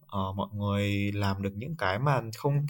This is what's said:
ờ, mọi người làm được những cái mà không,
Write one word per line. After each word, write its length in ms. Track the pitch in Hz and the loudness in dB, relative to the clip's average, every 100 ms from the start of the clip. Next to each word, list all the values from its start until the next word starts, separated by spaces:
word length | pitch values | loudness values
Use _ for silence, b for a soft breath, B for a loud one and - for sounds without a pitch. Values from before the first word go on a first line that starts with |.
| - | -6
ờ, 240 | 101 95 98 | -2 -2 -2
mọi 120 | - | -4
người 580 | 104 101 101 101 101 101 | -2 0 2 2 2 0
làm 280 | 101 101 98 | 0 0 0
được 100 | 98 101 | -2 -4
những 200 | 135 160 | -6 -2
cái 220 | 95 98 | 0 2
mà 220 | 143 131 113 113 | 2 2 0 -2
không, 280 | 143 143 143 | 0 2 0